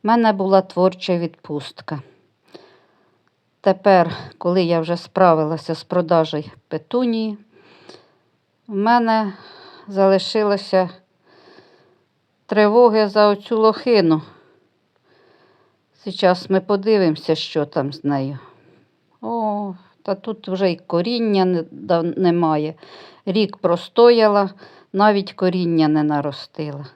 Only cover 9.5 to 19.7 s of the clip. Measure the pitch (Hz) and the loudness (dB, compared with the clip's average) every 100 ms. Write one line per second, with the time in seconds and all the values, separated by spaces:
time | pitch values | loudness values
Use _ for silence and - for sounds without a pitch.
9.5 | - - - - 196 190 190 - 220 208 | -20 -20 -20 -8 2 4 4 0 -2 0
10.5 | 202 196 190 180 - _ _ _ _ _ | -2 0 0 0 -8 _ _ _ _ _
11.5 | - _ _ _ _ _ _ _ _ - | -20 _ _ _ _ _ _ _ _ -4
12.5 | 214 208 226 240 214 208 208 208 202 - | 2 4 6 4 4 0 2 2 2 -4
13.5 | 220 220 214 247 220 170 156 - _ _ | 2 2 0 0 2 4 0 -2 _ _
14.5 | _ _ _ _ _ _ _ _ _ _ | _ _ _ _ _ _ _ _ _ _
15.5 | _ _ _ _ _ 208 185 190 180 - | _ _ _ _ _ -14 0 2 2 0
16.5 | 190 185 202 202 214 175 156 - 160 - | -2 0 -2 0 2 2 0 -2 -4 -2
17.5 | 160 147 - 139 139 139 139 135 135 - | -6 -4 -4 -4 -6 -4 -4 -4 -10 -16
18.5 | _ _ _ _ _ _ _ 226 233 214 | _ _ _ _ _ _ _ -8 -6 -4
19.5 | 208 202 | -6 -8